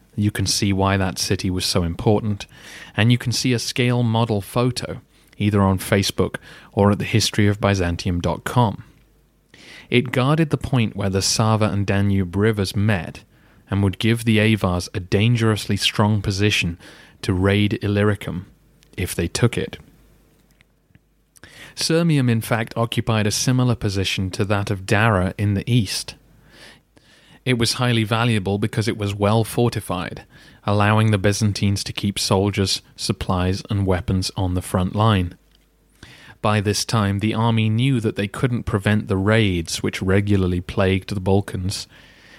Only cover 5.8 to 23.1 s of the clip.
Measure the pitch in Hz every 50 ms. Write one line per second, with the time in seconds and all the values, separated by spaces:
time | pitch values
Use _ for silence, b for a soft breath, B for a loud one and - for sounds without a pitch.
5.8 | - - 107 101 98 - - - 92 87 - - B B B B B B B 104
6.8 | 101 101 101 87 - - - 110 - - - - 104 101 101 104 - 101 101 101
7.8 | 90 85 85 82 - 95 87 87 85 90 82 - - - - 123 120 101 - -
8.8 | - - - _ _ _ _ _ _ _ _ _ _ _ B B B B B B
9.8 | B B 117 123 - 123 - 127 123 135 156 160 165 147 - 131 - - - 123
10.8 | 113 104 - 95 98 98 95 95 - - - - 113 110 110 104 107 101 - 101
11.8 | 101 95 98 98 101 101 98 98 95 87 87 98 104 113 110 104 95 - - 98
12.8 | 101 110 107 90 80 - - - - b b b b b b b b b 95 101
13.8 | 101 98 92 - - 110 117 117 113 117 110 107 107 110 110 101 - 92 90 87
14.8 | - - - 104 87 - - 98 107 120 123 113 117 110 107 101 - - 104 92
15.8 | - - - - 107 104 107 104 98 104 98 95 104 107 101 - - 85 85 -
16.8 | B B B B B B B B - - 95 90 95 98 101 104 104 104 107 -
17.8 | - 101 101 101 101 107 101 - - - 80 90 98 - - _ _ _ _ _
18.8 | _ _ - - 92 - - - 87 82 - - - 117 - - - - - -
19.8 | - - - _ _ _ _ _ _ _ _ _ _ _ _ _ _ _ _ _
20.8 | _ _ _ _ _ _ _ _ _ _ _ _ - B B B B B B B
21.8 | - - 160 165 170 170 151 139 127 123 117 113 107 - 123 110 113 - - 117
22.8 | 117 113 - 120 - -